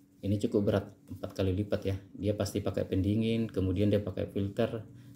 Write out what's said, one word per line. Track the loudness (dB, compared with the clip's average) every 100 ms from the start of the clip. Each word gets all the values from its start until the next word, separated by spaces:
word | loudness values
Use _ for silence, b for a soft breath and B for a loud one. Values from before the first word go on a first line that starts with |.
| -20 -8
ini | -2
cukup | 0 2 2 4
berat, | 2 0 -10 -18
empat | -12 -8
kali | 0 0
lipat | 2 0 -2 0
ya. | -4 -6
Dia | -4 -2
pasti | 0 -2 -2
pakai | -2 -2
pendingin, | 0 2 2 2 2 0 0
kemudian | 0 0 2 4
dia | 4
pakai | 0 -2 -2
filter, | -2 -2 0 0 -2 -10 B B